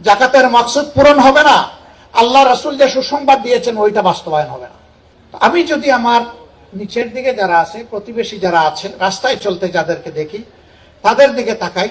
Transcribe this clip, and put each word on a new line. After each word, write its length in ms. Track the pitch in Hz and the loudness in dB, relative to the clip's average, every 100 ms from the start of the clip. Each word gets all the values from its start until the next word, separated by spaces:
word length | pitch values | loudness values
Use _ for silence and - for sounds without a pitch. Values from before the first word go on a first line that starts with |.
জাকাতের 480 | 202 202 262 269 254 | 0 2 4 4 4
মাকসুদ 360 | 233 233 285 294 - | 2 2 -2 -4 2
পূরণ 240 | 285 294 | 4 6
হবে 240 | 254 294 | 4 6
না, 260 | 302 247 - - - _ _ | 4 4 0 -10 -20 _ _
আল্লাহ 300 | 226 240 262 | 0 2 4
রাসূল 340 | 269 247 302 269 | 4 2 -2 0
যে 120 | 269 | 0
সুসংবাদ 520 | 262 254 285 277 269 | 0 -4 -4 2 2
দিয়েছেন 360 | 240 247 240 220 | 2 -2 -2 -2
ওইটা 240 | 208 208 | -2 0
বাস্তবায়ন 480 | 185 165 170 151 147 | -2 -2 -4 -4 -4
হবে 160 | 127 127 | -8 -16
না। 720 | _ _ _ _ _ _ - | _ _ _ _ _ _ -2
আমি 240 | 220 349 | 0 0
যদি 280 | 330 294 285 | 0 -2 0
আমার 300 | 240 233 233 233 - - _ _ | 0 2 0 -2 -12 -20 _ _
নিচের 400 | 196 202 233 240 | -14 -10 -6 -6
দিকে 200 | 254 254 | -6 -6
যারা 260 | 226 185 170 | -2 0 0
আছে, 260 | 165 220 233 | -2 -6 -12
প্রতিবেশী 500 | 208 220 233 220 208 | -12 -10 -8 -8 -4
যারা 220 | 180 170 | -2 0
আছেন, 300 | 156 156 190 - | 0 -2 -12 -6
রাস্তায় 360 | 190 185 254 262 | -6 -4 -4 -4
চলতে 340 | 202 175 180 | -4 -6 -4
যাদেরকে 420 | 175 156 165 160 | -4 -4 -6 -8
দেখি, 260 | 151 151 208 233 _ _ _ _ _ | -10 -10 -10 -16 _ _ _ _ _
তাদের 340 | - 220 277 240 | -2 4 2 2
দিকে 180 | 220 | -6
তাকাই, 360 | 214 175 180 208 | -6 -6 -6 -6